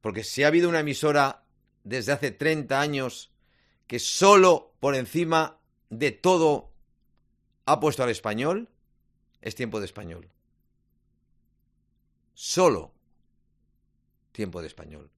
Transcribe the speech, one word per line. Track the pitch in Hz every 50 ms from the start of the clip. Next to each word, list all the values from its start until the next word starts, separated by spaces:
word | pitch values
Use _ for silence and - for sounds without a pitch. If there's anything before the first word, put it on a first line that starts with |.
Porque | _ 107 95 107 107
si | - - -
ha | 139 147
habido | 156 170 175 175
una | 170 160
emisora | 151 147 139 - - 151 147 147 139 135 135 _ _ _ _ _ _ _ _ _
desde | _ 98 117 131 110 110
hace | 143 - - 135
treinta | 104 _ 143 156 160 151 143 117 135 135
años | 147 151 147 139 131 123 - - - _ _ _ _ _ _ _ _ _ _ _ _
que | _ 120 120
solo | - - - - 185 196 202 196 185 185 170 - - _ _ _
por | - 139 139
encima | 131 123 - - 160 175 160 165 160 160 - - _ _ _ _ _ _ _
de | - 113 143 139
todo | - _ - 180 185 175 165 156 147 - - - - _ _ _ _ _ _ _ _ _ _ _ _ _ _ _ _ _ _
ha | - 147 156
puesto | 147 156 139 -
al | 127 123
Español, | 110 - - 110 104 110 131 151 180 208 240 - _ _ _ _ _ _ _ _ _ _ _ _ _ _
es | - - -
tiempo | - 127 113 104 110
de | 101
Español. | 92 - - 104 85 82 87 87 87 _ _ _ _ _ _ _ _ _ _ _ _ _ _ _ _ _ _ _ _ _ _ _ _ _ _ _ _ _ _ _ _ _ _ _ _ _ _ _ _
Solo | _ - - - - 180 185 170 120 87 76 - _ _ _ _ _ _ _ _ _ _ _ _ _ _ _ _ _ _ _ _ _ _ _ _ _ _ _ _
tiempo | _ - 110 92 85 90
de | 82
Español. | 76 - - 78 76 76 76 73 71 _